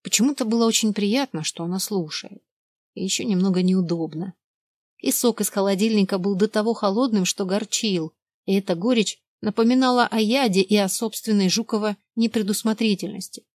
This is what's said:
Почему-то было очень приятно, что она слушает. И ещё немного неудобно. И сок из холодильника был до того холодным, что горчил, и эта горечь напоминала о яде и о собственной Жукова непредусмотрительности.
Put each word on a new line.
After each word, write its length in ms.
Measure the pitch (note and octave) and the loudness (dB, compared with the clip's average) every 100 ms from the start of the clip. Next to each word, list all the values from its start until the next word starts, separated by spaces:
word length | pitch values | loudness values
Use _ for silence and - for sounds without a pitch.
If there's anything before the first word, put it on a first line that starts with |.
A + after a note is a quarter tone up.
Почему-то 440 | - - B3+ C#4 A3+ | -2 2 2 0 0
было 200 | A#3 A3+ | 2 2
очень 280 | A3 G#3+ | 2 0
приятно, 500 | G#3 G3+ B3 C#4 D#3+ | 0 0 0 -2 -6
что 200 | D#3 - | -8 -6
она 160 | E3+ F#3 | -6 -4
слушает. 640 | - G3+ D#3 - - - _ _ _ _ _ | -2 -4 -4 -10 -12 -20 _ _ _ _ _
И 100 | - | -8
ещё 200 | F#3+ - | -4 -4
немного 380 | B3 F#3 F#3+ F3+ | 0 0 2 2
неудобно. 720 | F#3 F#3+ E3+ E3+ D#3+ D3+ F#3 - _ _ _ _ _ _ | 2 0 0 -2 -4 -6 -10 -12 _ _ _ _ _ _
И 140 | - | -4
сок 300 | - B3 A3 | 2 0 0
из 80 | G#3 | -4
холодильника 680 | G3+ G3 F#3+ A3 G#3+ F#3+ G3 | 0 0 2 2 2 2 0
был 180 | F#3+ F#3+ | -2 0
до 120 | G#3+ | 0
того 260 | A3 G#3+ | 0 -2
холодным, 520 | A3+ G3+ G3+ C4 G#3+ F3+ | 0 -2 0 0 2 0
что 200 | - F#3+ | -2 -2
горчил, 680 | G3+ G#3+ - A3 F3+ D#3 _ _ _ - | -2 -2 -4 0 -2 -4 _ _ _ 0
и 100 | G3 | 0
эта 200 | G3 F3 | 0 0
горечь 480 | G#3+ A#3 G3 - _ _ | 2 2 0 -4 _ _
напоминала 640 | G#3+ G#3 A#3 B3+ B3+ B3 A#3+ | -4 2 4 4 4 2 2
о 140 | A3+ | 2
яде 400 | G#3+ C4 B3 F#3 | 2 2 4 2
и 160 | - G#3 | 4 2
о 100 | F#3+ | 2
собственной 600 | - A3+ - - G#3 F#3 | -2 -6 -6 0 2 2
Жукова 480 | G#3+ A3+ G#3+ G#3 G3+ _ - | 0 -2 -2 -2 -6 _ -2
непредусмотрительности. 1300 | A3+ A3 G3+ G3+ A3 A3 A3+ F#3+ D#3+ D3 - - _ | 0 0 -2 -2 -2 0 0 0 -4 -10 -14 -16 _